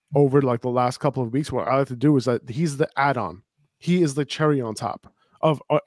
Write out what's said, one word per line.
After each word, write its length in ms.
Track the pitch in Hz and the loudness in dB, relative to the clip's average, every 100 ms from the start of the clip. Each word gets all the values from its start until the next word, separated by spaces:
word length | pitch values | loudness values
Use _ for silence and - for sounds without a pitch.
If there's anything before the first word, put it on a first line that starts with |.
| _ | _
over, 280 | 143 143 139 | 2 4 4
like, 180 | 135 120 | 2 0
the 80 | 127 | -2
last 300 | 123 123 - | 0 0 0
couple 240 | 147 135 | -2 -2
of 80 | 117 | -4
weeks. 180 | 127 156 | -4 -4
What 160 | 127 82 | -4 -2
I 100 | 135 | 0
like 100 | 139 | 0
to 80 | 123 | 0
do 200 | 143 143 | 2 4
is 80 | 120 | 2
that 220 | 120 131 | -2 -4
he's 280 | 120 165 139 | -4 -4 -2
the 120 | 156 - | -4 0
add-on. 440 | 139 131 95 90 _ _ _ _ | 0 0 -4 -8 _ _ _ _
He 240 | - 180 | -2 2
is 100 | 160 | 2
the 120 | 135 135 | 0 -6
cherry 360 | - 156 143 | 0 0 0
on 140 | 117 107 | -2 -6
top 360 | 117 - - _ _ _ | -8 -8 -14 _ _ _
of, 200 | 160 139 - 151 | 0 0 0 -2